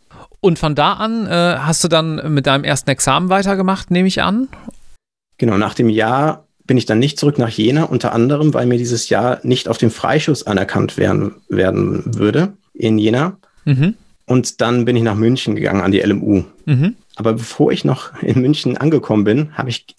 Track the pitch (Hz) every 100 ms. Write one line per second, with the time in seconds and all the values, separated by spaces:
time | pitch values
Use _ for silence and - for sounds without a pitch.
0 | _ - - - 190 160 156 147 165 202
1 | 220 233 196 175 175 131 147 160 165 160
2 | 160 156 156 143 139 135 147 139 - 135
3 | 139 143 185 196 190 190 185 190 - 180
4 | 190 - 180 214 269 - 233 - - -
5 | _ _ _ - 117 98 104 - 117 107
6 | 110 131 151 - _ _ - 127 - 110
7 | 143 - 147 147 117 104 107 147 165 127
8 | 123 117 123 147 151 131 123 120 120 117
9 | - 107 123 127 123 127 - 113 113 -
10 | - 151 156 139 - 98 95 101 104 -
11 | 101 101 101 - - 98 95 98 98 98
12 | - 110 104 135 196 - _ - 110 110
13 | 107 123 175 - _ _ 147 135 175 -
14 | _ _ - 127 - - 117 123 120 120
15 | 113 104 113 131 - 104 101 98 95 98
16 | 101 101 107 98 80 _ 156 131 180 -
17 | _ - 110 113 117 - 147 - 143 131
18 | - - - 123 127 151 127 123 147 151
19 | - 107 104 127 151 - 131 - _